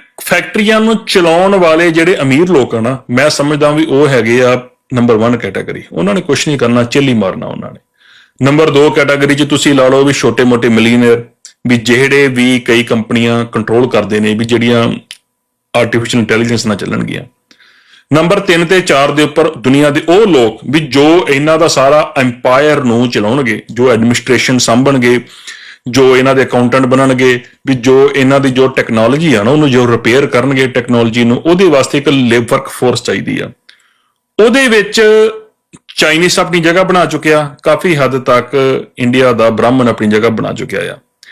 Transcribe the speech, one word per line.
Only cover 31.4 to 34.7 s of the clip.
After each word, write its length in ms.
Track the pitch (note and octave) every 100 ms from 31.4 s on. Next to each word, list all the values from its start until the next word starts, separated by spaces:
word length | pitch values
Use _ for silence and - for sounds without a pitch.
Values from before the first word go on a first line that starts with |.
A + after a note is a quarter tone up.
| E3
ਉਹਦੇ 180 | F3+
ਵਾਸਤੇ 340 | F#3+ C#3 B2 D3
ਇੱਕ 100 | C#3+
ਲੇਬਰ 500 | C#3 B2 A#2 A#2 C3+
ਫੋਰਸ 440 | - - B2 A#2
ਚਾਹੀਦੀ 380 | - G2 - F2+
ਆ। 100 | - - _ _ _ _ _ _ _ -
ਉਹਦੇ 240 | A3 B3+
ਵਿੱਚ 340 | C4